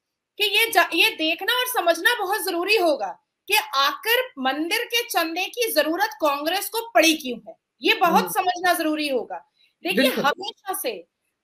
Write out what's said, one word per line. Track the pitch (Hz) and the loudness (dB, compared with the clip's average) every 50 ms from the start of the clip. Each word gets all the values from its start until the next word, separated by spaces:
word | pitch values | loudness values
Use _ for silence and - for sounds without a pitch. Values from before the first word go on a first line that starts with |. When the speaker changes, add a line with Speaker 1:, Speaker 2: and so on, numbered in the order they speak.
| _ _ _ _ _ _ _ - | _ _ _ _ _ _ _ -2
Speaker 1:
कि | 403 | 0
ये | 403 392 427 453 - | 2 4 2 2 4
जा-, | - 370 320 - 330 | 4 4 4 4 4
ये | 330 403 440 | 2 2 2
देखना | - - 311 320 339 - 381 427 494 | 2 0 -2 -2 -2 -2 -2 -2 0
और | 494 494 | 0 -2
समझना | 494 - 440 349 339 330 320 359 480 480 466 | -2 -2 0 2 2 0 2 2 2 2 2
बहुत | 392 359 415 403 320 | 0 -2 -2 -2 -2
जरूरी | 370 359 339 359 381 427 440 | -4 -4 -2 0 0 2 2
होगा | 349 330 285 233 202 180 165 - _ _ _ _ _ - | 4 2 2 0 -2 -6 -8 -10 _ _ _ _ _ 0
कि | 392 - - - - | 0 0 0 0 0
आखिर | 269 269 285 - - - 427 466 508 508 - - 277 | 0 0 0 0 -2 0 0 2 2 0 -2 -6 -4
मंदिर | 254 262 277 302 320 339 320 466 466 | -2 -2 -2 -2 -2 -2 -2 -2 -2
के | 466 480 480 466 | -2 -2 -2 -2
चंदे | - - 359 330 330 330 359 381 | -2 -2 -2 -2 0 -2 -4 -6
की | - - 480 480 440 | -6 -4 -2 -2 0
जरूरत | - 302 285 302 330 359 415 440 440 | 2 2 2 2 0 0 -2 -2 -2
कांग्रेस | - - - - 285 294 320 359 403 381 - | 0 0 0 0 0 -2 -2 -2 -2 -4 -4
को | - 453 453 453 | -6 -6 -6 0
पड़ी | - 349 311 330 311 | 2 4 4 4 4
क्यों | - - 254 233 196 - 175 | 2 -2 -8 -10 -10 -12 -16
है, | - - _ _ _ _ | -20 -20 _ _ _ _
ये | 247 359 440 | 0 0 2
बहुत | - 381 339 330 392 381 | 2 2 4 4 4 2
Speaker 2:
हम्म। | 359 | 2
Speaker 1:
समझना | - 403 370 359 349 349 349 359 339 | -2 -2 -2 -2 -2 0 0 0 2
जरूरी | 330 320 311 302 302 302 285 | 2 0 -2 -2 -2 -2 -2
होगा। | 262 233 190 - 185 - - _ _ _ _ _ _ _ - | -2 -4 -4 -6 -10 -12 -12 _ _ _ _ _ _ _ -6
देखिए, | 330 381 254 262 | -2 0 2 2
Speaker 2:
बिल्कुल। | 262 - 233 - | 2 2 2 0
Speaker 1:
हमेशा | 285 - 359 381 453 - _ _ 392 370 | 0 0 -2 -4 -12 -14 _ _ -8 -8
से, | - - 262 208 180 170 _ _ _ _ _ _ _ | -6 -6 -6 -6 -8 -10 _ _ _ _ _ _ _